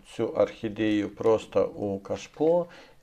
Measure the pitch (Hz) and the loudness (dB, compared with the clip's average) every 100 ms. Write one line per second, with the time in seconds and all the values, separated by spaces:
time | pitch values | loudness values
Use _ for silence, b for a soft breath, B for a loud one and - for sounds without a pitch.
0 | - - 113 - 104 - 110 107 107 104 | -10 -4 -2 2 0 0 -8 -2 0 0
1 | 95 - 113 110 - 101 95 - 104 98 | -2 -2 2 2 2 0 0 -2 -4 -4
2 | - 98 - - 156 175 175 B B B | -6 -10 -8 0 2 2 0 B B B